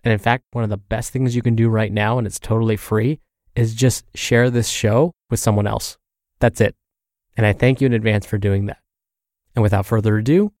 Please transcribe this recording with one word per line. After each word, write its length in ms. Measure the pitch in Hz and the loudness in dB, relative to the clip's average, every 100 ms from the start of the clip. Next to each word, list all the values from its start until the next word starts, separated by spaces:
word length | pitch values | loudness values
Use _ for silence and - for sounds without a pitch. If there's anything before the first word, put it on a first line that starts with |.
And 80 | 120 | 0
in 60 | 107 | 0
fact, 280 | 113 127 _ | 0 -2 _
one 120 | 120 | -8
of 80 | 110 | -6
the 60 | 101 | -6
best 360 | _ 113 123 | _ -8 -6
things 220 | 127 127 120 | -2 -2 0
you 80 | |
can 120 | 120 113 | 0 2
do 140 | 113 | 2
right 220 | 110 110 | 2 -2
now, 260 | 107 107 123 | -2 -2 -2
and 80 | 107 | -4
it's 140 | - | -8
totally 360 | - 113 113 107 | -4 0 0 -2
free, 440 | - 110 120 156 _ _ _ - | -2 -2 0 -4 _ _ _ -2
is 200 | 113 113 | -2 2
just 300 | 127 - _ - | 0 0 _ -12
share 340 | - 117 123 | 0 2 2
this 200 | 120 113 | 0 -2
show 440 | - 110 113 170 - _ | -2 0 2 0 -2 _
with 100 | 117 | -2
someone 280 | - 104 104 | 0 0 0
else. 320 | 110 - - _ _ _ _ | -4 -8 -14 _ _ _ _
That's 200 | 120 - | -2 2
it. 160 | 107 - _ _ _ _ _ - | -2 -2 _ _ _ _ _ -2
And 100 | 107 | 0
I 80 | |
thank 280 | 101 123 131 | 2 0 2
you 40 | 135 | 0
in 80 | |
advance 320 | 117 110 104 - | 2 0 -2 -2
for 140 | 104 | -4
doing 260 | 101 98 101 | 0 -2 -2
that. 140 | - _ _ _ _ _ _ _ - | -10 _ _ _ _ _ _ _ 0
And 60 | |
without 240 | 104 101 95 | 2 2 0
further 320 | 113 107 107 | 0 2 0
ado 360 | 110 170 208 _ | 2 2 0 _